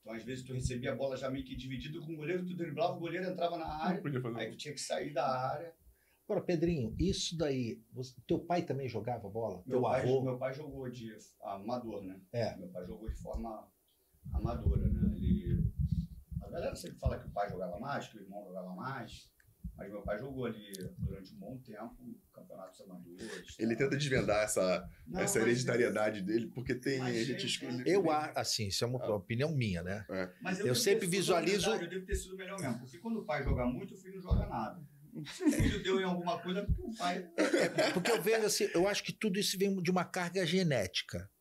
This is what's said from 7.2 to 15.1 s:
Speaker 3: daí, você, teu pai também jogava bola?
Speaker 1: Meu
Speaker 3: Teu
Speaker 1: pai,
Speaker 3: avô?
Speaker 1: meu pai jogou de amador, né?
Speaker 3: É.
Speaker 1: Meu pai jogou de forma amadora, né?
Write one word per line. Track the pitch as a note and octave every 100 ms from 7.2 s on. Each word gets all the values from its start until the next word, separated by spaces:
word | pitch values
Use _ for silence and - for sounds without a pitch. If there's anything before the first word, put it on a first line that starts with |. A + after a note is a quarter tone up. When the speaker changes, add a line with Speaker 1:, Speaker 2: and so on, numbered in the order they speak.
| - D#3+
Speaker 3:
daí, | D#3 C3+ A2+ - -
você, | A#2 B2+ - -
teu | E3+
pai | - F3
também | F3 C3+ C3
jogava | G#2+ A#2 A#2+ G2
bola? | G#2+ A2+ F#2 -
Speaker 1:
Meu | B2+
Speaker 3:
Teu |
Speaker 1:
pai, | A#2 G#2
Speaker 3:
avô? | A#2 C3
Speaker 1:
meu | C3 B2
pai | C3
jogou | C#3 D3+ C3+ B2+
de | A#2 A2+ G#2+ - _
amador, | G#2+ G2 G#2+ B2 A2+ G2+
né? | F#2+ F#2+ -
Speaker 3:
É. | A#2+ G#2+ F2
Speaker 1:
Meu | -
pai | F2+ F2+
jogou | - A2
de | -
forma | - A2+ A2+ G#2+ - _ _ _ _ _ -
amadora, | - - - - - -
né? | - -